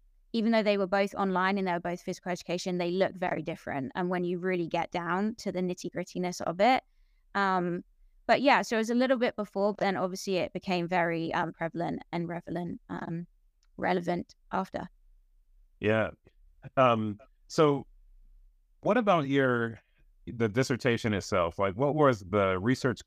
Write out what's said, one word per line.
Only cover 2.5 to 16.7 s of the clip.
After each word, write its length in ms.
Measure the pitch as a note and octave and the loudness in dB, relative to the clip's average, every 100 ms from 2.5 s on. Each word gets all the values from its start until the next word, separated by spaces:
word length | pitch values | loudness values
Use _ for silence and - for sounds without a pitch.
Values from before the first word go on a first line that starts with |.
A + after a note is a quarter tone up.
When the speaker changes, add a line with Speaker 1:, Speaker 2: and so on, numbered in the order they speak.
| F3 F#3 F3+ | -6 -4 -2
Speaker 1:
they 100 | F3 | -2
look 240 | F3+ F3+ F#3 | 2 0 0
very 280 | F3+ - | -4 -4
different. 480 | D#3+ D#3+ - C#3 C3+ | -6 -8 -6 -6 -6
And 160 | - F3+ | -4 -2
when 140 | F3+ | -2
you 160 | F3 F3+ | -2 -2
really 260 | F#3 F#3 E3 | -2 -2 -2
get 240 | E3+ - | -2 -2
down 460 | F3+ E3+ F3+ G#3+ A3+ | -4 -2 -2 -2 -4
to 160 | G3+ | -6
the 80 | F3+ | -2
nitty 320 | F3+ F3+ F3 E3+ | -2 -4 -8 -8
grittiness 460 | F3+ - F3+ F3+ | -8 -4 -4 -4
of 180 | - F3 | -4 2
it, 220 | A3 C4 - _ _ _ _ G3+ | 4 2 -2 _ _ _ _ -2
um, 480 | G3 F#3 F3 F3 - _ - _ - | 0 0 0 -4 -8 _ -20 _ 2
but 160 | A#3 | 4
yeah, 220 | C4 A3 | 6 4
so 120 | G3 A3+ | 4 -2
it 40 | |
was 100 | A3 | 0
a 60 | A#3+ | 2
little 220 | B3+ C4 | 2 2
bit 180 | A#3 - | 0 -2
before, 400 | G3+ G3 G3+ G3+ | -6 0 0 0
but 100 | G3 | 0
then 120 | F3+ | 0
obviously 400 | F#3 F#3 - F#3 | -2 -4 -2 -2
it 140 | - | -2
became 360 | F3+ - F3+ E3+ | -4 -4 -2 0
very, 440 | F3+ E3+ E3 E3 E3+ | 0 0 -2 -2 -2
um, 180 | D#3+ | -4
prevalent 480 | - E3 E3 D#3+ D#3+ - | -4 -8 -4 -4 -6 -6
and 160 | E3+ E3+ | -6 -4
relevant, 540 | E3+ - E3+ F3 - - | -8 -8 -8 -6 -10 -10
um, 380 | F3 - E3+ F3 _ _ _ _ - | -10 -8 -8 -10 _ _ _ _ -6
relevant 560 | - F3+ F3 F3 - - - | -2 -2 0 -4 -6 -14 -8
after. 360 | - F#3+ - - _ _ _ _ _ _ _ _ - | -6 -4 -8 -10 _ _ _ _ _ _ _ _ -4
Speaker 2:
Yeah. 300 | G#2 A2 F#2+ - _ _ - _ C3 | 0 2 0 -6 _ _ -20 _ -6